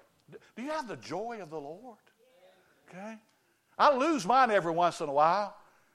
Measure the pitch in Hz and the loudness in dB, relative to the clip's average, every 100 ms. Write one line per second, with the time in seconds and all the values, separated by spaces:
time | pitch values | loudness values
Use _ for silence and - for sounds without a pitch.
0 | _ _ _ - _ - 277 311 240 143 | _ _ _ -20 _ -14 -10 -8 -8 -12
1 | 110 170 226 220 160 156 143 180 247 208 | -10 -8 -8 -12 -12 -12 -14 -16 -20 -20
2 | _ _ _ _ - _ _ _ _ 175 | _ _ _ _ -20 _ _ _ _ -16
3 | 214 220 _ _ _ _ _ - 262 254 | -16 -16 _ _ _ _ _ 4 4 6
4 | 311 294 175 254 254 196 165 165 170 - | 2 0 2 2 4 2 0 0 0 0
5 | 151 143 156 190 202 - - _ _ | -2 4 4 2 -4 -10 -20 _ _